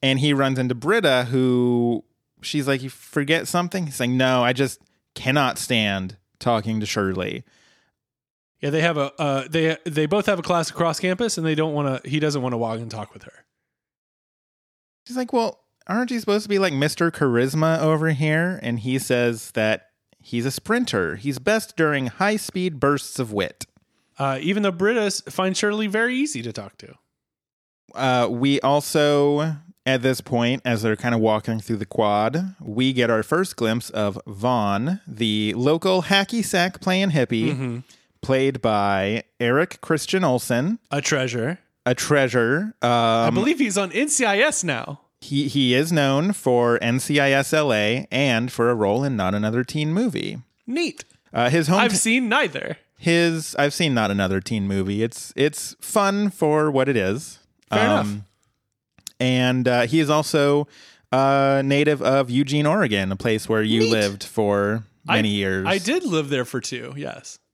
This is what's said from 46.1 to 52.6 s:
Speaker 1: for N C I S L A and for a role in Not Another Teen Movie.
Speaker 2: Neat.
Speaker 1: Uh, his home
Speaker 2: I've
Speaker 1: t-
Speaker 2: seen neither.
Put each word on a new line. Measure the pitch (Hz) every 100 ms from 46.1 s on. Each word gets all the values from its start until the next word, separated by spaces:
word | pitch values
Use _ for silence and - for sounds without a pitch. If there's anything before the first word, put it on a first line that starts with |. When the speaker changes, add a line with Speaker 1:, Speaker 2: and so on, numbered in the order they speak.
| 139 175
Speaker 1:
for | 208 - 120 120 117
N | 117 127
C | - 147
I | 139
S | 139 139
L | 156 151
A | 110 104 123 -
and | 117 143 117 123
for | - 117
a | 120
role | 101 107
in | 143 120
Not | 95
Another | 104 107 113
Teen | 127 156 151
Movie. | 170 247 147 95 104 - _ -
Speaker 2:
Neat. | 262 330 - - _ _
Speaker 1:
Uh, | - 120
his | 160 151
home | 185
Speaker 2:
I've | 240
Speaker 1:
t- | 202
Speaker 2:
seen | 220 240 247
neither. | 247 240 139